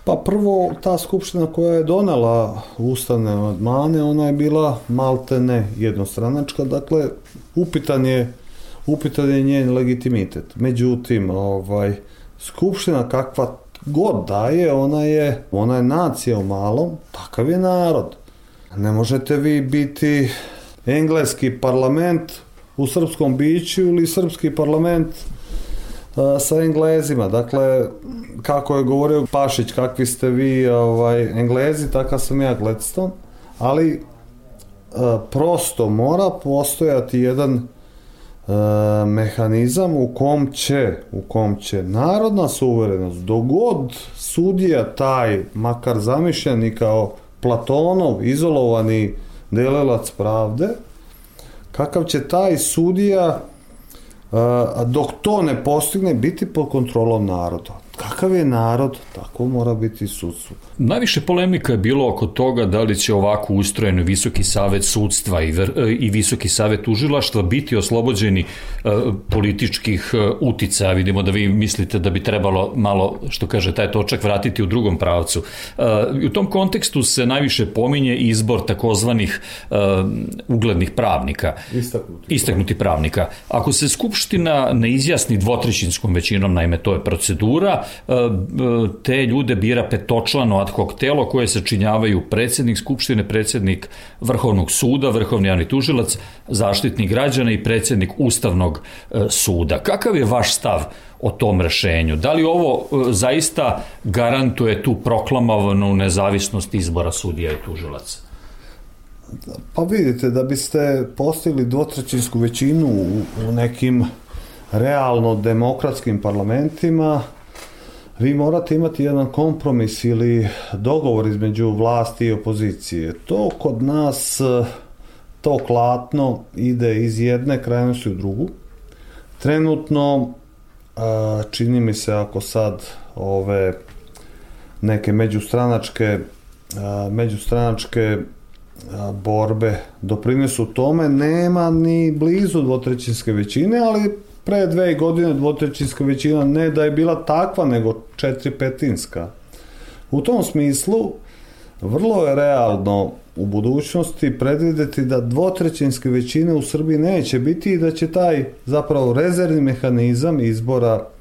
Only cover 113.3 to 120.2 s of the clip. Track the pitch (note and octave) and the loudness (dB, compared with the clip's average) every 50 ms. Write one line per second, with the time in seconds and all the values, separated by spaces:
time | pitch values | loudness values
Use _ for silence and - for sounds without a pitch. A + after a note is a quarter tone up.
113.3 | - A2 A2 A2+ A#2 A#2+ A#2+ A#2+ A#2+ - B2+ B2+ B2 B2 A#2+ A#2+ - - - - | -6 -6 -4 -2 0 0 0 0 0 0 0 2 2 2 0 0 -4 -10 -18 -18
114.3 | - - - - - - - - - G#2+ A#2+ C#3 C#3+ C#3 C3 B2+ A#2+ A#2+ A#2 A2+ | -16 -16 -16 -16 -18 -20 -10 -4 -2 0 2 2 2 2 2 2 2 2 2 2
115.3 | A2+ G#2 G2+ A2+ A2 A2+ A#2+ B2 C3 C3 - C#3 A#2+ - - A#2+ G#2 G2+ - G#2 | 2 2 2 2 2 2 2 0 0 0 -2 -4 -4 -2 -2 -2 -2 -2 0 -2
116.3 | G2+ G2+ G2 G#2 A2+ C3+ D3 D#3 D#3 - - E3+ E3 D#3+ D#3+ D#3 D3+ C3+ A2+ - | -2 0 0 0 0 0 0 -2 -2 -2 0 2 2 2 2 2 0 0 -2 -6
117.3 | - - - - - - - - - - - - - - - - - - A#2 C3+ | -12 -20 -20 -20 -20 -20 -20 -20 -20 -20 -20 -20 -20 -20 -20 -14 -6 -2 0 2
118.3 | C#3+ C#3+ D3 D#3 D#3+ E3+ E3+ - D#3+ D#3 E3 D#3+ D#3 - C#3 C#3+ C#3+ C#3 C3+ B2 | 2 2 2 2 2 0 0 0 0 0 0 0 0 0 0 0 2 0 0 0
119.3 | - - D#3 D#3+ D3+ D#3 - C#3+ B2+ A#2+ A2+ G#2+ - - - A#2+ A#2+ A2+ | 0 0 0 0 0 0 0 0 0 2 0 0 -2 -2 -2 0 2 2